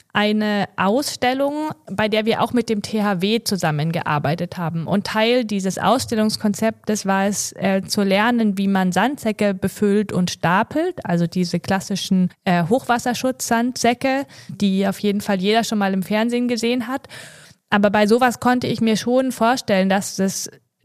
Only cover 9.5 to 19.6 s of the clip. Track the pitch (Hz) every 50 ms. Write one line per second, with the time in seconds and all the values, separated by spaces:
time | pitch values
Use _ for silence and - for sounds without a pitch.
9.5 | 196 190 - 196 - - 214 202 196 208 214 208 - 180 180 165 - - - 170
10.5 | 175 196 226 - - 294 330 370 349 - - - 175 170 170 165 - 180 180 170
11.5 | - 175 - - 196 190 - - 202 175 - - 190 185 180 175 - _ _ 196
12.5 | 175 175 170 156 220 262 262 - 233 240 - 262 233 - - 262 254 - - -
13.5 | 233 226 233 254 240 - - 233 247 247 - 269 262 269 277 - - - - -
14.5 | - - 202 196 190 190 196 196 190 - - 208 202 208 - - 202 190 180 202
15.5 | 214 226 226 - 226 208 202 196 196 190 185 - 208 214 226 240 240 240 247 240
16.5 | 247 220 226 233 247 254 226 233 262 277 - - - - - - - - - -
17.5 | - _ _ _ 208 208 202 208 196 208 214 202 220 240 254 247 226 - - 247
18.5 | 247 247 247 - 240 220 226 226 220 190 - 240 247 254 262 262 240 - 226 226
19.5 | 254 247